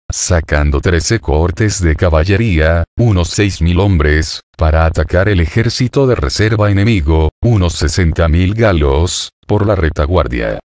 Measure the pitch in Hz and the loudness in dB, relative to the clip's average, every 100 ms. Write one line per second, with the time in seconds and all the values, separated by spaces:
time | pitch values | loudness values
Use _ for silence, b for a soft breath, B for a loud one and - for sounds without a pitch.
0 | - - - 87 82 73 73 69 - 85 | -4 -6 -2 -2 0 -2 0 0 0 0
1 | - 113 - 73 87 90 110 95 85 78 | 0 -2 0 0 0 0 -2 0 0 0
2 | 90 78 85 98 117 82 78 85 82 - | 0 0 2 0 0 2 2 0 -2 -2
3 | 117 92 85 - 104 92 82 87 101 85 | 0 2 0 0 -2 0 0 2 2 2
4 | 76 76 78 - - - 80 78 82 78 | 2 0 -2 -8 -14 -4 0 2 0 0
5 | 85 90 98 95 80 113 117 - 123 143 | -2 0 0 0 0 0 -2 -2 -2 0
6 | 135 120 67 - 107 110 104 98 104 104 | 0 0 -2 0 0 0 0 2 2 0
7 | 76 80 78 - 120 107 87 - 92 - | 0 0 0 -2 0 0 0 -2 -2 0
8 | 85 78 82 82 92 110 107 85 71 69 | 0 0 0 2 0 0 2 2 2 2
9 | 90 - - - - 104 101 95 80 - | 0 -4 -10 -12 -4 0 0 0 0 0
10 | 78 90 62 58 55 52 - | 0 0 0 -2 -6 -8 -12